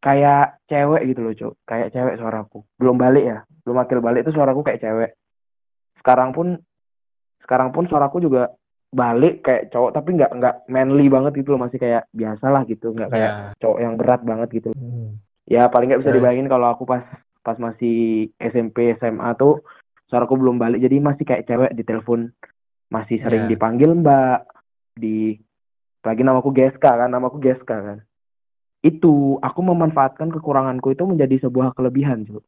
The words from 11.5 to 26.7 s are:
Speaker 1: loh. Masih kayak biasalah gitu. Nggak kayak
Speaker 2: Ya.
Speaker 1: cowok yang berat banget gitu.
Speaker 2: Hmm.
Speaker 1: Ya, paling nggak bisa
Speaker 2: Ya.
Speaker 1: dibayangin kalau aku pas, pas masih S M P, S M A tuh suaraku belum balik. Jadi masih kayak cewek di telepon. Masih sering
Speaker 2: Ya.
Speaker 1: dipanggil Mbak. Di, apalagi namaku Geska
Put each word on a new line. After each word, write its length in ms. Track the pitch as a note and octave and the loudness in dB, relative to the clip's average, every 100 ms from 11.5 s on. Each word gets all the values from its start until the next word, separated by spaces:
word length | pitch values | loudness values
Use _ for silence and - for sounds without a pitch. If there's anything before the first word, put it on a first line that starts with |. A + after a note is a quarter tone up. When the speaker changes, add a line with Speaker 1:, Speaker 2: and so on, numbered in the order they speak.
Speaker 1:
loh. 160 | C#3 B2 | -2 -2
Masih 80 | B2+ | -4
kayak 320 | B2 A#2 - | -2 -2 -4
biasalah 560 | A2 A2 G#2+ C3 C#3 A#2+ | -8 -8 -4 0 0 0
gitu. 240 | A2 A#2 | -6 -6
Nggak 200 | A2+ G#2+ | -6 -4
kayak 160 | A#2 G#2+ | -2 -2
Speaker 2:
Ya. 60 | G#2 G2+ G2+ | -4 -12 -4
Speaker 1:
cowok 160 | A#2 G#2 | -2 0
yang 160 | A#2 | -2
berat 280 | A2+ A#2 B2 A#2 | -2 0 0 0
banget 240 | A2 A#2 | -6 -4
gitu. 200 | A2+ A2+ | -6 -6
Speaker 2:
Hmm. 480 | A2+ B2 A#2+ A2+ G#2+ _ _ - | -10 -10 -12 -12 -14 _ _ -2
Speaker 1:
Ya, 240 | A#2 B2 | 4 4
paling 240 | B2 B2+ | 4 2
nggak 80 | C3 | 2
bisa 100 | C3+ | 4
Speaker 2:
Ya. 40 | C3 | 4
Speaker 1:
dibayangin 320 | B2 B2 C3+ | 4 2 0
kalau 180 | C3 A#2+ | 2 2
aku 100 | A#2+ B2+ | 0 -2
pas, 160 | B2 B2 - _ _ - | -4 -4 -20 _ _ -10
pas 100 | A2+ | -8
masih 680 | A#2 A2+ A#2+ A#2 A2+ A2 A2 _ | -8 -4 -2 0 0 -2 -4 _
S 120 | A#2 A#2+ | -4 -2
M 160 | A2+ | -4
P, 240 | A2+ A#2+ A2+ | 0 0 0
S 40 | A#2 | -4
M 160 | A2+ | -4
A 160 | A#2 A#2+ | -6 2
tuh 240 | C#3 D3 - - _ _ _ | 2 2 -2 -20 _ _ _
suaraku 240 | A#2+ B2 | -2 0
belum 240 | C3 C3 B2 | 2 2 0
balik. 240 | A#2 A2+ | 0 2
Jadi 160 | B2+ C#3 | 2 2
masih 260 | C#3+ C#3 | 2 -2
kayak 220 | C3 B2+ - | -2 -4 -2
cewek 260 | A#2+ B2+ A#2 | 0 0 -2
di 80 | A2 | -6
telepon. 480 | A2+ A2+ A#2 A#2 _ - _ _ _ _ | -6 -2 -4 -4 _ -20 _ _ _ _
Masih 320 | A2+ G#2+ A#2 | -10 -4 -4
sering 240 | A#2+ A2 A2+ | 0 -2 0
Speaker 2:
Ya. 40 | |
Speaker 1:
dipanggil 400 | A2 A2+ A#2+ D3+ | -2 -2 2 2
Mbak. 460 | E3+ D#3 C#3 C3 B2+ - _ _ _ _ - | 4 4 4 4 0 -4 _ _ _ _ -10
Di, 400 | A2+ A2 A2 G#2+ _ _ _ _ _ _ | -6 -2 -4 -6 _ _ _ _ _ _
apalagi 200 | A2 A2+ C3 | -6 0 2
namaku 240 | C3 C#3 | 2 0
Geska 480 | C3+ C3 | 2 2